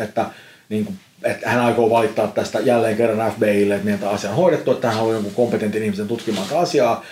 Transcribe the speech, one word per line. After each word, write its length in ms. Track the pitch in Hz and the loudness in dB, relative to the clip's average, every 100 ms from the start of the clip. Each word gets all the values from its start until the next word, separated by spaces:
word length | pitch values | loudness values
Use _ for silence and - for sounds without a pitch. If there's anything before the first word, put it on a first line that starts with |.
että, 220 | 104 - 107 - - - - | -4 -4 -6 -8 -20 -20 -8
niinku, 240 | 107 101 95 - _ | -4 -4 -8 -16 _
että 280 | 117 110 113 | -6 -4 -2
hän 100 | 120 | 2
aikoo 300 | 120 113 110 | 2 4 4
valittaa 360 | 117 110 110 107 | 4 2 0 -2
tästä 340 | 120 101 110 | -2 -2 -2
jälleen 360 | 123 120 113 107 | 2 2 2 2
kerran 360 | 117 107 113 | 2 2 -2
F 60 | 107 | 0
B 40 | |
I:lle, 320 | 107 101 101 | 2 2 2
että 100 | 101 | 0
miten 160 | 101 101 | -2 -2
tämä 120 | 101 | -2
asia 180 | 101 101 | -4 -2
on 60 | 110 | 2
hoidettu, 340 | 180 156 - | 2 2 0
että 180 | 123 120 | 0 0
hän 80 | 110 | 0
haluaa 180 | 113 | 0
jonkun 200 | 113 104 | 0 -2
kompetentin 480 | 98 120 107 107 110 | -2 0 0 -2 -2
ihmisen 260 | 110 98 104 | -2 -2 -4
tutkimaan 380 | 117 - 101 95 | -4 -4 -4 -2
tätä 140 | 156 | -2
asiaa. 440 | 175 151 120 110 - | 0 2 2 0 -6